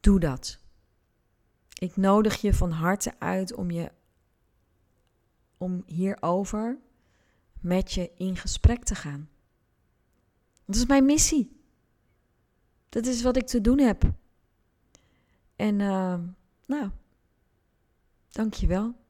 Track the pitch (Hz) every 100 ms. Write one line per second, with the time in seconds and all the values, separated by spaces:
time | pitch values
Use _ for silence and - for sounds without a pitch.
0 | - 196 160 127 - - - _ _ _
1 | _ _ _ _ _ _ _ - 185 -
2 | 190 202 214 - 208 190 180 160 165 202
3 | - - - 185 185 - 180 170 165 _
4 | _ _ _ _ _ _ _ _ _ _
5 | _ _ _ _ _ _ 185 180 - 156
6 | 190 - 165 180 196 214 220 262 _ _
7 | _ _ _ _ _ - 175 185 190 -
8 | 175 _ 185 180 - - - 240 - 208
9 | 147 143 151 _ _ _ _ _ _ _
10 | _ _ _ _ _ _ - 202 240 277
11 | 269 302 - 311 220 - _ _ _ _
12 | _ _ _ _ _ _ _ _ _ -
13 | 233 247 240 254 254 240 208 269 262 202
14 | - - _ _ _ _ _ _ _ _
15 | _ _ _ _ _ _ 208 202 202 190
16 | 185 180 175 185 _ _ _ 285 208 -
17 | _ _ _ _ _ _ _ _ _ _
18 | _ _ _ - 220 - 165 180 220 240
19 | _